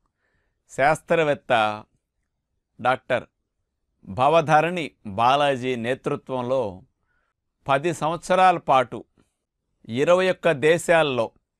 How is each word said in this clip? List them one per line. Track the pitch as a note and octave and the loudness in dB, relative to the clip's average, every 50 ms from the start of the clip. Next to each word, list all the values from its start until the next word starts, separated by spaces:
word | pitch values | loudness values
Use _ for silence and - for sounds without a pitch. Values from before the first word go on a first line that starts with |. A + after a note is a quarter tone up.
| _ _ _ _ _ _ _ _ _ _ _ _ _ _ | _ _ _ _ _ _ _ _ _ _ _ _ _ _
శాస్త్రవేత్త | - - C3+ D3+ D#3+ - _ - F3 E3 D#3 D3 C#3+ - _ - B2+ A2+ G#2+ G#2+ G#2 G#2+ G#2+ _ _ _ _ _ _ _ _ _ _ _ _ _ _ _ _ _ _ - | -4 0 2 2 0 0 _ -2 0 0 2 0 -2 -4 _ 0 0 2 2 0 -2 -6 -14 _ _ _ _ _ _ _ _ _ _ _ _ _ _ _ _ _ _ -4
డాక్టర్ | A#2 B2 C3 B2+ _ - B2+ A2+ - _ _ _ _ _ _ _ _ _ _ _ _ _ _ _ _ | -2 -2 -2 -2 _ -4 -4 -4 -6 _ _ _ _ _ _ _ _ _ _ _ _ _ _ _ _
భవధరణి | - F#2+ B2+ B2+ D3 D#3+ E3 D#3 C#3+ D#3 D3+ D#3 E3+ F3+ F3 D3 - _ _ - G#2+ F#2+ | -12 -4 0 0 2 4 2 2 4 2 2 2 2 -4 -6 -8 -10 _ _ -16 -10 -4
బాలాజీ | G#2+ A#2 B2+ C#3 D3 D3 C#3+ C#3 B2 B2 B2+ B2+ | 0 2 2 2 2 2 0 0 -2 -4 -6 -6
నేతృత్వంలో | A#2 A2+ A#2+ C3+ - - C#3+ C#3+ - _ - C3 B2+ B2 B2 C3 C3+ A#2 G2+ F2+ F#2 - _ _ _ _ _ _ _ _ _ _ _ _ _ _ _ - | -4 -4 -6 -6 -4 -4 -6 -8 -8 _ -8 -8 -8 -4 -4 -4 -4 -4 -6 -10 -14 -20 _ _ _ _ _ _ _ _ _ _ _ _ _ _ _ -4
పది | - C3+ C#3 D3 F3 D#3 | -4 -2 -2 -2 -4 -6
సంవత్సరాల | - D3 D#3 E3+ E3 - - F3+ F#3 F#3 F#3 F3 E3 - | -4 -6 -6 -6 -6 -4 -2 2 4 4 4 2 0 0
పాటు | - C#3 C3 B2 - B2 G#2+ - _ _ _ _ _ _ _ _ _ _ _ _ _ _ _ _ - A2+ | 0 0 0 0 -2 -8 -16 -16 _ _ _ _ _ _ _ _ _ _ _ _ _ _ _ _ -10 -4
ఇరవై | B2+ D3 E3 F3+ F#3 F#3 F#3 | -2 2 2 2 2 2 -2
ఒక్క | F3 - - E3+ D#3+ C3 | -2 0 0 -2 0 2
దేశాల్లో | C3+ D3+ E3+ D#3+ - - E3+ E3 D#3 C#3+ B2+ A#2+ A2+ - _ _ _ _ _ | 2 2 2 2 2 2 2 4 4 2 0 -2 -4 -4 _ _ _ _ _